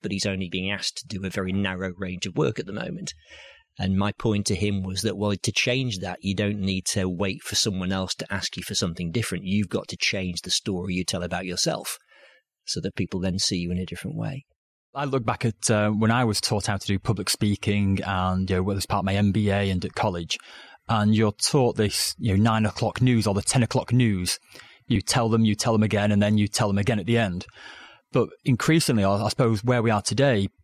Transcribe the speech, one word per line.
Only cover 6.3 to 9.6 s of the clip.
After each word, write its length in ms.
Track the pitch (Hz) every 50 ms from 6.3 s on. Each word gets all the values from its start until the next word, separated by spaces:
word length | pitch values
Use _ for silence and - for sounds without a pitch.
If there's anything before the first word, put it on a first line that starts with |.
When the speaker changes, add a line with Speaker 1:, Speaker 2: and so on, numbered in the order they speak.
| 95
Speaker 1:
don't 240 | 98 104 101 104 104
need 260 | 95 98 95 92 -
to 220 | - - 101 92 92
wait 340 | 90 85 101 95 90 -
for 120 | - - -
someone 380 | - - 113 95 92 92 92
else 220 | 95 95 92 90 -
to 140 | - 85 -
ask 260 | 98 95 - - -
you 60 | 90 -
for 100 | - 101
something 380 | - 107 87 82 - 87 82
different. 340 | 82 117 110 - 95 87 98
You've 240 | 92 98 104